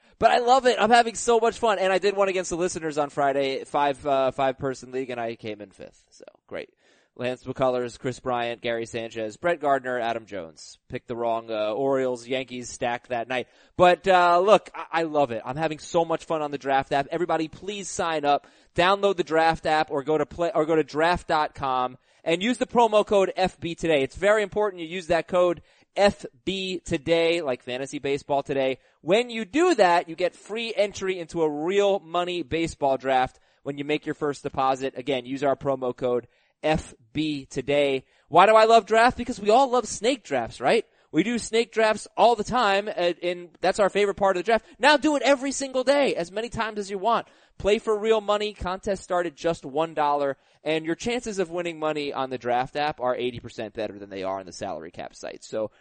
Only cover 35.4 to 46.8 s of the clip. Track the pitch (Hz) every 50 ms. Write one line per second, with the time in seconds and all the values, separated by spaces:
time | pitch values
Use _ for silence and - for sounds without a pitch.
35.4 | 139 143 131 - - 143 135 131 131 123 123 - 135 123 123 123 113 - _ _
36.4 | _ _ _ _ - 151 156 156 - - - _ _ 110 - 147 156 156 151 139
37.4 | 135 - - 143 127 131 143 147 143 139 135 131 - _ _ _ _ _ 135 165
38.4 | 190 208 220 220 220 220 226 233 214 - 214 226 226 254 233 - 240 - 240 196
39.4 | 208 202 214 254 277 262 233 247 226 202 - - 196 233 285 240 - - 143 127
40.4 | 113 113 - - 120 139 190 226 - _ _ _ _ _ - 156 180 220 240 226
41.4 | - - 220 226 240 233 - 214 220 214 220 208 - - - - 190 233 240 214
42.4 | 208 - 214 254 240 202 196 196 208 214 - - 180 175 175 - - 175 180 175
43.4 | 175 170 - _ - 175 196 - 208 185 - 196 208 196 185 - 202 196 190 180
44.4 | 175 - 233 220 - - - - 214 277 302 285 226 302 302 277 226 254 285 254
45.4 | 254 277 262 - 277 269 262 262 254 240 277 285 277 226 156 - 175 170 180 208
46.4 | 226 240 - 226 220 220 220 208